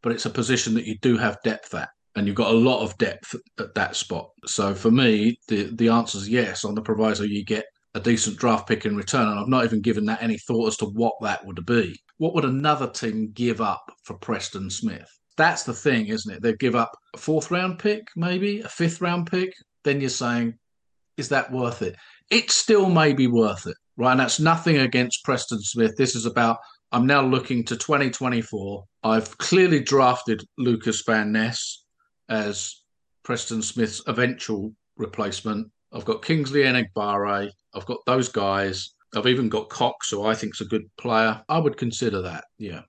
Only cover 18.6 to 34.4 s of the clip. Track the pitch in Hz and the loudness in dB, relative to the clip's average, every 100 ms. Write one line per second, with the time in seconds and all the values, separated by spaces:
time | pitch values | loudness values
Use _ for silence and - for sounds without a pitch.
18.6 | - - 170 165 175 175 165 185 185 - | -8 -2 -2 0 -2 -2 -2 -2 -2 -6
19.6 | _ _ 147 143 135 - 123 120 117 113 | _ _ 0 0 -2 -2 -2 0 -2 -4
20.6 | _ _ _ _ _ - 131 139 - 127 | _ _ _ _ _ -10 0 0 0 -2
21.6 | 120 117 92 - - - _ 220 - - | -2 -2 -6 -8 -20 -20 _ 0 2 0
22.6 | - 208 190 170 156 135 127 117 107 98 | 6 6 6 6 6 6 4 6 4 0
23.6 | - - _ - 123 127 123 - 156 165 | -8 -12 _ 0 2 4 2 2 2 2
24.6 | 170 151 131 123 123 - - 127 - 113 | 4 4 4 2 0 -2 -2 -2 -2 -6
25.6 | 101 117 113 110 131 120 113 117 117 117 | -4 0 0 2 0 0 -2 2 2 0
26.6 | - _ _ 120 131 143 131 131 - 123 | -6 _ _ 0 4 4 4 0 0 -4
27.6 | 117 117 - 143 135 - 131 120 110 104 | -2 -6 0 2 2 -2 -2 -2 -4 -8
28.6 | 98 101 - _ 113 113 110 - - 185 | -8 -10 -14 _ 2 2 2 -8 2 4
29.6 | 180 151 117 139 127 123 - 110 - - | 6 4 4 6 6 4 -2 -4 -6 -2
30.6 | 123 113 113 107 - 110 104 110 117 123 | 0 0 0 -2 0 0 2 0 -2 -4
31.6 | - - _ _ _ _ - 220 208 202 | -10 -12 _ _ _ _ -4 -2 -2 -6
32.6 | - - _ _ _ _ - 120 - 113 | -10 -14 _ _ _ _ -6 -6 -4 -6
33.6 | 104 123 110 - - 113 123 127 | -6 -2 -2 -4 -4 0 0 -2